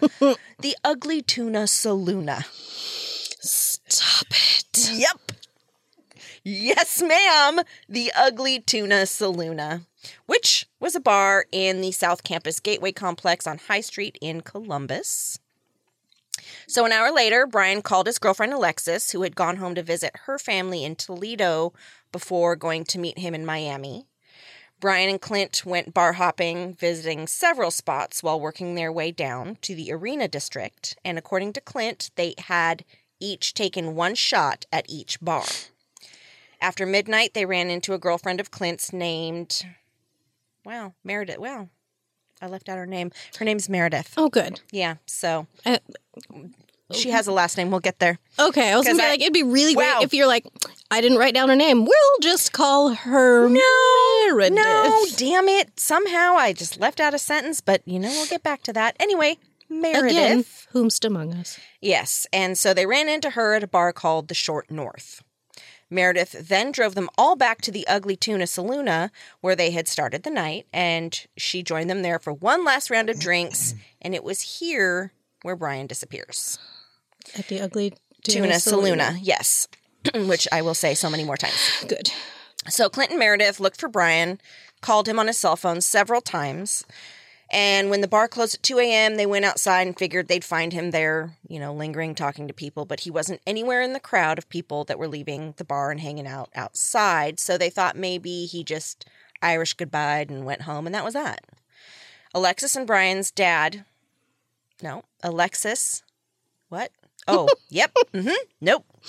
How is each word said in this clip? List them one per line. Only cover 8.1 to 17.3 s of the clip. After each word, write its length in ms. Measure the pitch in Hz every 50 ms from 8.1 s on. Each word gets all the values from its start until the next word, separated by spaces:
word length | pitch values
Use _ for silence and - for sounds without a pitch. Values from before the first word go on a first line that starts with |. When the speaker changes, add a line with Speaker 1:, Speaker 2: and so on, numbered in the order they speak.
| -
Speaker 2:
Ugly 440 | - 254 262 226 226 262 269 262 247
Tuna 420 | - - - 220 202 196 202 196 190
Saloona, 840 | 190 - - 214 190 175 175 165 160 165 156 147 151 165 170 175 _ _ _ - - - - _
which 400 | - - 480 - - - - - _ _ -
was 160 | - 349 339
a 40 | 320
bar 440 | 262 233 202 202 196 196 196 196 - -
in 300 | - 190 190 190 190 185
the 100 | 185 190
South 320 | 185 - 185 175 175 - -
Campus 340 | - 175 165 - 160 165 -
Gateway 320 | - 208 208 - 185 196
Complex 560 | 185 - 202 180 170 - - 180 175 - -
on 120 | 160 147 165
High 220 | - - 202 208
Street 380 | 220 - - 208 202 - - -
in 200 | 147 160 160 165
Columbus. 1000 | - - - 202 226 208 147 143 139 - 131 - 403 - - - - - - - _ _ _ _ _ _ _ _ _ _ _ _ _ _ _ _ _ _ - - - - - - -
So 180 | - - 247 233
an 60 | 226
hour 200 | 220 220 226 277
later, 340 | 330 277 233 220